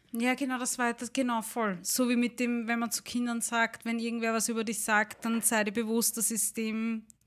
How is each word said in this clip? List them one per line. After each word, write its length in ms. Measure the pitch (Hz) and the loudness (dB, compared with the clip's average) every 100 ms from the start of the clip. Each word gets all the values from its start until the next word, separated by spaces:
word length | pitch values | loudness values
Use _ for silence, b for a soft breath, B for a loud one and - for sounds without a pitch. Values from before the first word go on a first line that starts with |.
| b | b
Ja, 220 | 233 247 | -2 0
genau, 240 | 254 254 254 | 0 0 -2
das 200 | 247 - | -2 0
war 140 | 240 | 0
das, 180 | 233 233 | 0 -4
genau, 300 | 269 247 226 | 0 2 0
voll. 360 | 214 240 214 175 | -2 -2 0 -2
So 260 | - - 247 | -2 2 4
wie 80 | 247 | 4
mit 220 | 240 240 | 2 0
dem, 300 | 240 240 226 | 0 0 -2
wenn 100 | 233 | -2
man 120 | 233 | -2
zu 120 | - | -4
Kindern 380 | - 247 240 233 | -4 -2 -2 -2
sagt, 440 | - 233 226 226 | 0 2 0 0
wenn 140 | 233 226 | -4 -2
irgendwer 340 | 233 233 226 | -2 -2 0
was 140 | 226 220 | 0 0
über 140 | 226 | -2
dich 180 | 220 - | -2 -2
sagt, 400 | - 214 214 - | 2 2 2 -2
dann 160 | 226 233 | -2 0
sei 220 | - 220 | 2 2
dir 80 | 214 | 2
bewusst, 440 | 214 220 233 226 233 | 0 0 2 2 0
das 120 | 214 | -2
ist 260 | 226 - - | 0 -2 -2
dem, 500 | 220 220 226 220 - - | -4 -2 -2 -4 -8 -20